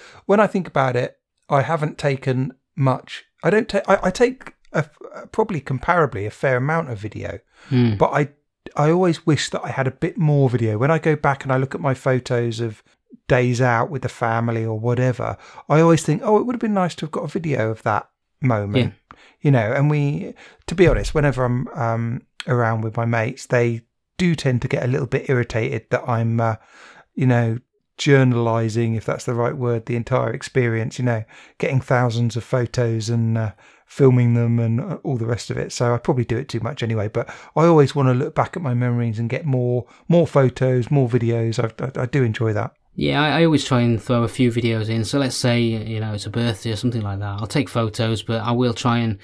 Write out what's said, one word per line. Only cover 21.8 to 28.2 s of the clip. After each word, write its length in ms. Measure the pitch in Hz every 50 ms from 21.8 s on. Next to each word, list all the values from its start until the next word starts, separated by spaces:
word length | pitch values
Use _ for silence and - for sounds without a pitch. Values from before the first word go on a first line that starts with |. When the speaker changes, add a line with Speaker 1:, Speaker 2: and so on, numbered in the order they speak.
| 120 117 113 113 117 117 120 - - _ _ - -
Speaker 1:
around 340 | - 131 120 117 113 113 113
with 140 | 110 113 110
my 80 | 120 117
mates, 420 | 117 117 117 110 120 123 - -
they 360 | - 135 123 120 120 117 117 - _ _ _ _ _ _
do 180 | - 185 175 165
tend 280 | - - 139 127 117
to 60 | - 123
get 140 | - -
a 60 | - 123
little 180 | 127 - 139
bit 220 | 123 - 131 - -
irritated 580 | 131 123 120 - - 113 113 135 135 107 - -
that 180 | - - - 135
I'm, 320 | 120 113 117 113 113 113
uh, 160 | 117 113 110 - _ _ - - - - - - - _ _
you 120 | - 139
know, 320 | 127 123 120 117 113 113 123 - _ _ _ _ _ _ - - 151
journalising, 840 | 139 135